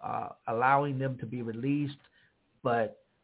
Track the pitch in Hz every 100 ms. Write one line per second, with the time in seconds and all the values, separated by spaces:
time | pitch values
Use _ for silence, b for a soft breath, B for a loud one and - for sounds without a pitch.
0 | - - - - - 113 127 139 143 131
1 | 135 127 110 123 113 110 135 147 143 139
2 | _ b b b _ _ 127 233 - -
3 | _ _